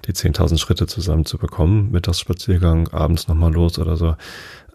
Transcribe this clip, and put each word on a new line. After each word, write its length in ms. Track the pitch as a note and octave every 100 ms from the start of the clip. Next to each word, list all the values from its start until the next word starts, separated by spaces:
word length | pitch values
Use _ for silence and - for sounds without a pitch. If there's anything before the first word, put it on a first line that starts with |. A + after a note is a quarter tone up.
die 80 | -
zehntausend 480 | - F2+ D#2 E2 D#2+
Schritte 260 | - - F2
zusammenzubekommen. 1040 | - F2+ D#2+ D2+ - - - D#2 G#2+ G2+
Mittagsspaziergang, 1000 | F2+ F2 F2 - F#2+ - F2+ F2 E2 E2
abends 400 | D#2+ D#2+ E2 -
nochmal 240 | E2 E2+
los 260 | D#2+ E2+ E2
oder 180 | E2 D#2+
so. 180 | E2 D#2+ - - - - -